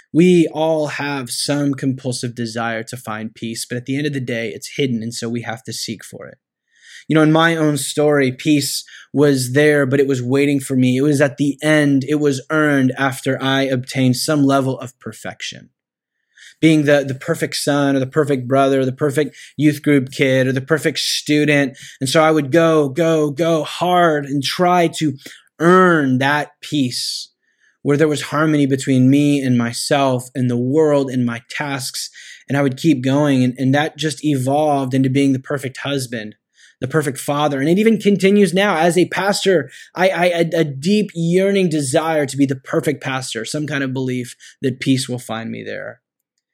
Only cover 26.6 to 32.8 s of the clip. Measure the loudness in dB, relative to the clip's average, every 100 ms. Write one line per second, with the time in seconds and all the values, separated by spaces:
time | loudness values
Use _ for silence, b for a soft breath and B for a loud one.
26.6 | -6 -2 -2 -4 -8 -10 -12 _ _ _
27.6 | _ _ -2 2 2 0 -4 0 2 2
28.6 | 2 0 0 4 4 4 4 2 0 0
29.6 | -2 -4 -2 0 0 -2 -4 -4 -2 -2
30.6 | 0 2 2 2 0 -2 -2 -4 -10 -8
31.6 | -6 -6 -8 -10 -12 B B B B 0
32.6 | 0 0